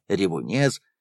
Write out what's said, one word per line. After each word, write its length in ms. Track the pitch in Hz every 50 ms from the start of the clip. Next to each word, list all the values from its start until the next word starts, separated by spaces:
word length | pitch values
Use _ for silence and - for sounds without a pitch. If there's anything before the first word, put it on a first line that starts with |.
| _ _
Ревунец, 720 | 98 92 98 92 82 78 60 - 104 131 143 135 - - _ _ _ _